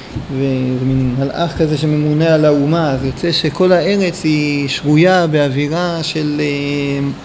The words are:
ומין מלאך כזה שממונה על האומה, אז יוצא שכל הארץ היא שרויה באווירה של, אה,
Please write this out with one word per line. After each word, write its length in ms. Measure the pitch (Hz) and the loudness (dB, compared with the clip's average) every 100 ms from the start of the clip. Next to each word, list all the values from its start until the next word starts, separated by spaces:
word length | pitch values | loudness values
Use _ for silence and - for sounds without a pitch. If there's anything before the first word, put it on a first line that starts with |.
| - - - 131 | -12 -10 -6 -2
ומין 760 | 135 131 127 127 131 131 127 123 | -2 0 0 0 0 0 0 0
מלאך 380 | 139 - 165 - | -2 -2 -2 0
כזה 200 | 156 151 | 0 0
שממונה 560 | 156 151 151 151 160 | 0 0 2 2 4
על 120 | 156 | 4
האומה, 460 | 151 147 143 170 151 | 4 4 2 2 0
אז 140 | 131 | 0
יוצא 260 | 131 - 170 | -4 -2 -2
שכל 400 | 165 160 - 185 | 0 -2 0 2
הארץ 520 | 175 165 202 180 - | 2 2 0 0 -2
היא 440 | 156 151 147 143 139 | 0 0 0 -2 -4
שרויה 600 | - 147 151 180 185 165 | -4 2 4 4 4 2
באווירה 720 | 151 143 135 147 170 175 165 | 2 0 0 -2 -2 -2 -4
של, 400 | 156 156 147 147 | -4 -4 -2 -2
אה, 680 | 147 143 143 143 143 139 139 139 | -2 -2 -4 -2 -2 -2 -4 -4